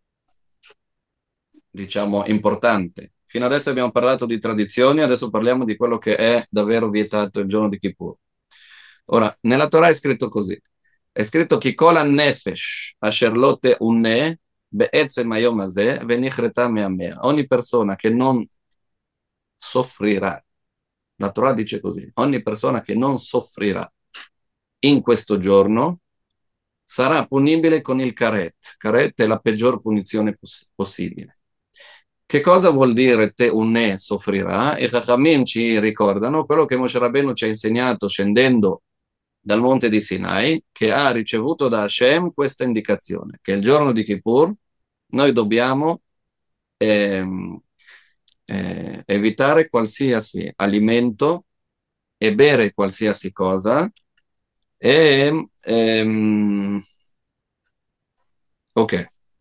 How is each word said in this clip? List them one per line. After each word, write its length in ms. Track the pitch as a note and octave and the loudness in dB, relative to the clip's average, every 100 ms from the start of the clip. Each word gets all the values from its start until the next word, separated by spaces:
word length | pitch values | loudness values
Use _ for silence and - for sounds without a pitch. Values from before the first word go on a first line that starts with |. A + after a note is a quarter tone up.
| _ _ _ _ _ _ - _ _ _ _ _ _ _ _ _ _ | _ _ _ _ _ _ -20 _ _ _ _ _ _ _ _ _ _
diciamo, 560 | F#2+ F#2+ G2+ G#2 G2+ G2+ | -16 -10 -6 -2 -2 -2
importante. 880 | G#2+ G#2 G#2+ A#2 G#2+ F2 - - _ _ | 0 0 0 0 0 -4 -12 -20 _ _
Fino 200 | A#2 B2 | -4 -2
adesso 240 | C#3+ D3 | -2 -2
abbiamo 220 | B2+ B2 | -2 -2
parlato 340 | A#2+ B2 C3 A#2+ | 0 0 0 -2
di 140 | A2 | -4
tradizioni, 600 | A2+ G#2+ G#2 - C3 D3+ | -4 -2 -2 2 4 4
adesso 280 | D3 B2 B2 | 2 0 -2
parliamo 340 | A2 A#2 B2+ A#2 | -2 0 0 -2
di 100 | G#2+ | -2
quello 220 | A#2+ A2+ | -2 -2
che 180 | - G#2+ | -2 0
è 300 | A2+ A#2+ - | 2 0 0
davvero 400 | G#2 G#2 A2+ A2 | -2 0 0 0
vietato 500 | G#2 G#2 G#2 G2+ G#2 | -2 -2 -2 -2 -4
il 80 | F#2+ | -2
giorno 220 | G#2+ G#2+ | 0 -2
di 100 | G2 | -2
Kippur. 360 | G2 - F2 D2+ _ _ _ _ - - - _ - | -8 -8 -14 -16 _ _ _ _ -20 -20 -20 _ -2
Ora, 300 | A#2 G#2 - | 0 0 -2
nella 260 | A2+ C3 D3+ | 0 2 2
Torah 200 | D#3+ E3+ | 4 4
è 60 | |
scritto 360 | D3+ C#3+ A#2+ A#2 | 4 0 -4 -4
così. 320 | G#2+ F#2+ - _ _ _ _ _ | -6 -6 -8 _ _ _ _ _
È 120 | - | -6
scritto, 340 | G#2+ D#3+ E3+ C#3+ | -2 0 2 0
"Ki 160 | C3+ | 0
kol 240 | - E3 E3 | 2 4 4
ha-nefesh 1000 | D3 C#3+ D3 - G2 F2 - - - - | 4 2 2 0 -6 -8 -8 -10 -14 -6
asher 360 | G#2+ - A#2 A2+ | -4 0 2 4
lo 220 | C#3 C#3 | 2 2
te'uneh 800 | B2+ A#2 A2+ A#2 A2+ A2+ D#3 E3 _ _ _ | 0 0 2 2 2 2 0 -4 _ _ _
be'etzem 560 | G#2 - D3 C#3+ - A#2 | -2 0 0 -2 -2 -4
hayom 280 | A2+ A#2+ A2 | 0 0 0
hazeh 440 | F#2+ F#2 A2 C#3 A#2 | -4 -2 -2 -2 -2
venichreta 600 | A#2+ C3 B2+ A#2 - B2 | -2 -2 -4 -4 -2 -2
me'amea". 500 | A2 G2 F#2 E2+ F2 B2+ | 0 -2 -4 -6 -4 -2
Ogni 200 | D3 C#3 | 0 0
persona 480 | E3 - A#2+ G#2 G2 | -2 0 -2 -2 -2
che 140 | A2 | 0
non 360 | A#2+ C3 B2+ - _ _ _ _ _ _ _ _ _ _ _ | 0 2 0 -4 _ _ _ _ _ _ _ _ _ _ _
soffrirà, 840 | - B2+ B2+ - G#2 G2 G2 - _ _ _ _ _ _ _ - | -6 -4 -4 -4 -2 -2 -2 -6 _ _ _ _ _ _ _ -8
la 140 | G2+ | -6
Torah 220 | - B2+ | -2 0
dice 260 | - - G2 | 0 -4 -8
così, 280 | - - - - | -8 -10 -10 -4
ogni 260 | C3+ C3 | -2 -2
persona 400 | G#2+ G#2+ C3+ B2 | -4 -4 -2 -4
che 140 | - G#2 | -4 -2
non 240 | C3+ C3 | -2 -2
soffrirà 720 | - B2 - - G#2 F#2 F2+ _ _ - - _ _ _ _ _ | -4 -6 -6 -6 -4 -4 -8 _ _ -20 -20 _ _ _ _ _
in 220 | C#3 C#3 | 4 4
questo 360 | G#2+ A2+ - G2+ | 4 0 0 -2
giorno 640 | F#2 G2 G2 A2+ D3+ F3 _ _ _ _ _ _ _ _ | 4 4 4 2 0 -4 _ _ _ _ _ _ _ _
sarà 420 | - - C3 D#3 - | -10 -2 0 0 0
punibile 540 | C3+ C#3+ E3 D#3+ D#3 | 2 2 4 4 2
con 180 | - C3 | 0 -4
il 140 | B2+ | -4
karet. 600 | A2 A#2 G#2+ E2 _ - - | -2 -2 -2 -6 _ -20 -8
Karet 440 | G#3+ A#2 C#3+ - | 0 0 0 0
è 40 | A2 | 0
la 140 | A2 | 0
peggior 420 | A#2 G#2+ A#2+ A#2 | -2 0 0 0
punizione 540 | A2 G#2+ F#2+ A2 G#2+ G2+ | -2 -4 -2 -2 -2 -4
poss-, 340 | - - - | -12 -18 -14
possibile. 640 | - G2 - F2 - - _ _ _ _ _ - - _ _ - | -10 -8 -6 -10 -10 -18 _ _ _ _ _ -20 -20 _ _ -2
Che 140 | C#3+ | 0
cosa 300 | F3 F#3 F#3 | 4 4 6
vuol 240 | C#3 C3 | 4 4
dire 400 | A#2 C3 A#2 G#2+ | 4 4 4 2
"te 160 | - A#2+ | 2 0
unne 480 | A2 A2+ A#2 A2+ F#2+ | 2 2 2 0 -2
soffrirà"? 800 | - G2+ - G2 F#2 G2 C3+ - | -4 -6 -4 -4 -2 -2 -2 -2
I 100 | B2 | -2
Chachamim 560 | A#2+ A#2+ B2 D#3 D3 | -2 0 2 4 2
ci 340 | B2 A2+ A#2 A2 | 0 -2 0 2
ricordano 680 | G#2+ G#2+ G#2 G2 A#2 D#3 D3 | 0 2 0 0 -2 -2 0
quello 200 | D#3 D3 | 0 0
che 120 | B2+ | 0
Moshe 220 | B2 B2 | -2 0
Rabbeinu 340 | A#2+ C3+ C#3 | 0 0 -2
ci 100 | A2 | -2
ha 40 | A2+ | -4
insegnato 600 | G#2+ A2 A#2 B2+ A2 G2+ | -4 -2 0 0 -2 -4
scendendo 760 | - G2+ G#2+ C3 A#2+ G2+ E2+ _ _ _ _ _ _ | -2 0 2 4 4 2 -2 _ _ _ _ _ _
dal 160 | G2 G#2 | -4 0
monte 300 | B2+ C3 A#2 | 2 2 2
di 120 | G#2+ | 0
Sinai, 640 | G2 F#2 F#2 F#2+ C3 D#3+ - | -2 -6 -4 -2 0 -2 -6
che 200 | - A2 | -4 0
ha 180 | A#2+ C#3 | 2 0
ricevuto 560 | A#2 G#2+ A2+ B2+ E3 C3+ | 0 -2 -4 -2 -2 0
da 140 | A2 | 0
Hashem 480 | G#2 - B2 D#3 F3 | -2 0 2 2 0
questa 320 | - C#3 - | -2 -4 -4
indicazione, 760 | B2+ A2 G#2 G2 - F2 - - | -4 -4 -2 -4 -4 -12 -12 -12
che 120 | - | -4
il 80 | G2 | -2
giorno 300 | G#2+ D3 D3 | 2 4 2
di 120 | A2+ | 0
Kippur 500 | G#2 G2 A2 B2 E3 G#3 _ _ _ _ _ | -2 -4 0 2 2 0 _ _ _ _ _
noi 240 | B2 C#3+ | 0 2
dobbiamo, 680 | A#2+ G#2 A2+ B2 C3+ D#3 F3 _ _ _ _ _ _ _ - | 2 2 2 0 0 -2 -4 _ _ _ _ _ _ _ -4
ehm, 800 | G#2+ G#2 G2+ F#2+ F#2 F#2 F2+ F#2 _ _ _ - _ _ _ _ - | 0 2 0 -2 -6 -8 -10 -14 _ _ _ -20 _ _ _ _ -10
eh, 580 | G2 F#2 F2 F2 E2+ - | -8 -6 -8 -12 -12 -4
evitare 640 | G2+ G#2+ G#2+ C#3 D#3 D#3 | 0 0 0 2 2 2
qualsiasi 840 | A#2+ A2 - C3+ A2+ G#2 F#2 E2+ - | 0 -2 -2 0 -2 -4 -8 -10 -4
alimento 920 | G2+ G#2 G#2+ A#2+ A#2+ G#2 D3 F3 _ _ _ _ _ _ _ - | -2 2 2 2 0 -2 -2 -2 _ _ _ _ _ _ _ -4
e 180 | A2 G#2 | 0 4
bere 380 | D3 C#3 G#2 | 6 6 2
qualsiasi 580 | - G2 - G#2+ G2 F#2+ | 0 -4 -2 -4 -4 -6
cosa. 600 | - F#2 F#2+ G2+ C3+ G3 - _ _ _ _ _ _ _ _ | -4 -2 0 0 0 -2 -8 _ _ _ _ _ _ _ _
E, 680 | B2 D3 D#3 C3+ C#3+ D#3 - _ | 2 4 6 4 2 0 -6 _
ehm, 1200 | - A#2 A2+ A2 A2 A2 G#2+ G#2+ G#2 G2+ G2+ G2+ G2 _ _ _ _ _ _ _ _ _ _ _ _ _ _ _ _ _ _ | -4 0 2 2 0 0 0 0 0 -2 -4 -6 -10 _ _ _ _ _ _ _ _ _ _ _ _ _ _ _ _ _ _
ok, 380 | - A2 F2+ E2+ _ _ _ | -2 0 -2 -6 _ _ _